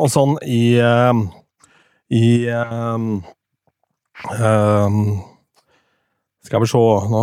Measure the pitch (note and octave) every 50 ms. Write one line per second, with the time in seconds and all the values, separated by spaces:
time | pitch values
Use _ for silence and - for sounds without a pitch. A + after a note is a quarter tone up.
0 | D#3+ C#3 - D#3 C#3 C#3 C#3+ D#3 - - B2+ A#2 A#2 A#2+ A#2+ A#2+ A#2+ A#2+ A#2+ A#2+
1 | B2 B2 A#2+ A#2 G#2+ F#2 - - _ _ _ _ _ _ _ _ _ _ _ _
2 | _ _ - A2+ A2+ A#2 A#2+ A#2+ A#2+ A#2+ A#2 A#2 A#2+ A#2 A#2 A#2 A#2 A#2 A2+ A2+
3 | A2+ A2+ G#2+ G2+ F#2 - - _ _ _ _ _ _ _ _ _ _ _ _ _
4 | _ _ _ - - - - A2 A#2 A2 A2 G#2+ G#2 G#2 G#2 G#2 G#2 G2+ G#2 G#2
5 | G#2 G#2 G#2 G2 F#2 - _ _ _ _ _ _ _ _ _ _ _ _ _ _
6 | _ _ _ _ _ _ _ _ _ - - A2 A2+ A2+ - B2 A#2 A2+ A2 G2+
7 | F#2+ G#2+ A#2 A2